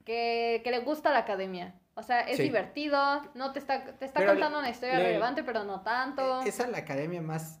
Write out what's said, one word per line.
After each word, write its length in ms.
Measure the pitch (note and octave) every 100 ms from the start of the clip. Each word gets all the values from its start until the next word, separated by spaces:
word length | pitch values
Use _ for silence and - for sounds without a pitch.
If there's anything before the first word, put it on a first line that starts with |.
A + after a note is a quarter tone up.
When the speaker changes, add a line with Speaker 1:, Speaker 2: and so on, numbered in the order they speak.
Speaker 1:
que, 560 | - A#3 A#3 A#3 A#3 A#3
que 80 | A#3+
le 80 | B3
gusta 320 | A#3+ D4+ D4+
a 20 |
la 60 | C4
academia. 560 | A3 F#3+ F#3+ F3+ F3+ - _ -
O 40 |
sea, 180 | A3 A#3+
es 160 | - C#4+
Speaker 2:
Sí. 60 |
Speaker 1:
divertido, 800 | - A#3 - D4 D4 C#4+ C#4 D4 D4
no 180 | B3 C4+
te 40 | C#4
está, 380 | C#4 C4+ - -
te 80 |
está 160 | C4+ G3+
Speaker 2:
Pero 120 | G3
Speaker 1:
contando 260 | G3 D4+ D4
Speaker 2:
le, 60 |
Speaker 1:
una 60 | C4
historia 280 | A3+ B3 B3+
Speaker 2:
le, 60 | -
Speaker 1:
relevante, 360 | A3 A#3+ C#4+
pero 220 | B3+ A3+
no 160 | G3+ F#3+
tanto. 600 | G#3+ A#3+ C4 C#4 C4 B3+
Speaker 2:
e-, 60 | C4
es 100 | -
a 60 | B3
la 80 | F3+
academia 440 | D3+ C#3 D#3 F3
más 380 | D#3+ D#3+ D#3+ -